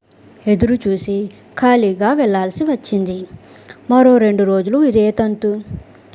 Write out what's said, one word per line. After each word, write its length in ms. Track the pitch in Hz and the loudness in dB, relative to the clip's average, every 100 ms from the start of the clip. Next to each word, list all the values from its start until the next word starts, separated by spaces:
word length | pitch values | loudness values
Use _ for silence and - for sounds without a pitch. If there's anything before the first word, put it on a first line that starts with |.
| _ _ - - - | _ _ -20 -8 -2
ఎదురు 260 | 208 226 240 214 | 0 2 0 -2
చూసి 420 | 190 - 196 202 - - - | -4 -4 -6 -6 -12 -20 -2
ఖాళీగా 540 | 254 247 214 185 208 | 2 2 2 0 0
వెళ్ళాల్సి 500 | 294 254 196 185 185 | 0 0 0 -2 -4
వచ్చింది. 640 | 311 262 - 202 185 185 185 - - - - - - | -4 -4 -4 -4 -4 -6 -12 -18 -20 -20 -20 -14 0
మరో 260 | 247 254 247 | 4 6 4
రెండు 260 | 214 202 | 4 2
రోజులు 400 | 196 196 185 254 | 0 0 0 0
ఇదే 280 | 302 220 214 | 2 2 0
తంతు. 500 | 214 220 214 214 208 214 - - - - | 0 -2 -2 -4 -6 -8 -14 -16 -20 -20